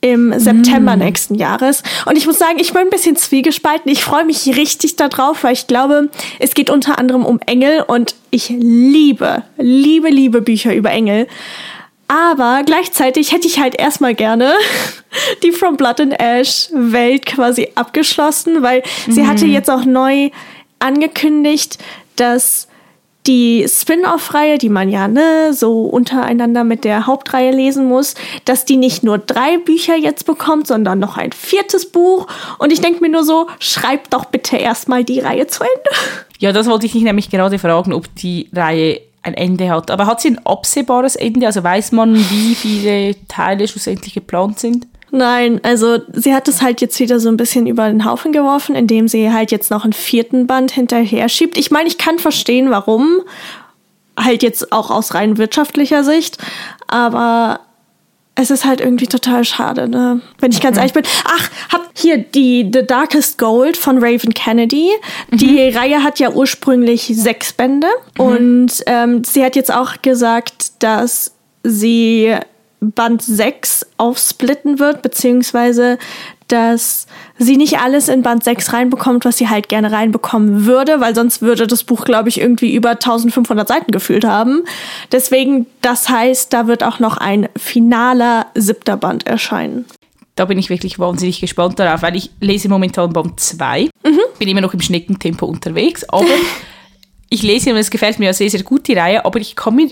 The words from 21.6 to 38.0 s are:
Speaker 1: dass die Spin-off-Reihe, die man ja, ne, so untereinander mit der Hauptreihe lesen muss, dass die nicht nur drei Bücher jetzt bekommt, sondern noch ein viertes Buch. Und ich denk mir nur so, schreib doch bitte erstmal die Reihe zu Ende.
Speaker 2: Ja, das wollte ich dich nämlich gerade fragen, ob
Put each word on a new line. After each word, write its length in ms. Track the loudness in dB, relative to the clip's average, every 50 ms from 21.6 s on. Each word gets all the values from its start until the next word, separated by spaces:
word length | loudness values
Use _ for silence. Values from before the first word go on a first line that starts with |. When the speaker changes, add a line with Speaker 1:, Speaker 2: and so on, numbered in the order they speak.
| -2 -6 -10 -16 -18 -20 -20 -20 -20 _ _
Speaker 1:
dass 520 | -2 0 2 2 0 0 -2 -2 -4 -6 _ _ -20 _ _ _ _ _ _ _ _ _
die 380 | 2 2 4 4 4 2 2 0
Spin-off-Reihe, 920 | 0 -2 -4 0 0 0 0 2 0 0 -2 -4 -4 -2 0 2 2 0 0
die 100 | 0 0
man 220 | 0 0 0 0
ja, 180 | 0 -2 -2 0
ne, 460 | 2 2 2 4 2 2 2 0 0
so 300 | 0 0 0 2 0 0
untereinander 800 | 0 0 0 0 0 0 -2 0 0 0 0 0 0 0 0
mit 220 | 0 0 -2 -2 -2
der 220 | -2 -2 0 0
Hauptreihe 460 | 0 -2 -2 -4 -4 -2 0 2 2
lesen 340 | 2 2 2 0 0 0 0 2
muss, 260 | 2 2 0 -2 -6 -12 -14 -14 -14 -8 _
dass 220 | -2 -2 -2 2
die 100 | 2 2
nicht 260 | 4 4 2 0 0
nur 140 | 0 0 0
drei 400 | 0 -2 -4 -2 0 0 0 0
Bücher 400 | 0 0 0 0 0 2 0 0
jetzt 300 | 0 0 -2 -4 -4 -4
bekommt, 400 | -4 -4 -2 -2 -2 0 0 0
sondern 320 | 0 0 0 0 0 0 -2
noch 180 | -2 -4 -4
ein 160 | -6 -8 -8
viertes 540 | -8 -10 -4 -2 0 0 0 0 -2 -2 -2 0
Buch. 360 | 0 2 4 4 2 0 -2 -6 -14 -16 -14 -16 -8 -2
Und 120 | 0 0
ich 120 | 2 2
denk 180 | 2 0 0 0
mir 80 | 0 0
nur 160 | 2 2 2
so, 220 | 2 2 0 0 -2 -8 -10
schreib 500 | -6 -6 -4 -2 -2 -2 -2 -2 -4 -4
doch 160 | -4 -4 -4
bitte 320 | -4 -6 -6 -4 -2 -4 -2
erstmal 460 | 0 -2 -4 -4 -2 -2 0 0 0
die 160 | -2 -2 -2
Reihe 260 | -2 -2 -2 -2 -2
zu 160 | -4 -4 -6 -2
Ende. 340 | -2 -2 0 -2 -2 -2 -2 -6 -6 -8 -12 -16 _ _ _
Speaker 2:
Ja, 140 | -2 0
das 140 | 2 2 2 2
wollte 160 | 0 0 0
ich 80 | 0
dich 100 | 0 0
nämlich 280 | 2 2 2 0 -2 -2
gerade 280 | -2 0 0 0 0 -2
fragen, 360 | 0 0 0 2 0 0 -4
ob 200 | -4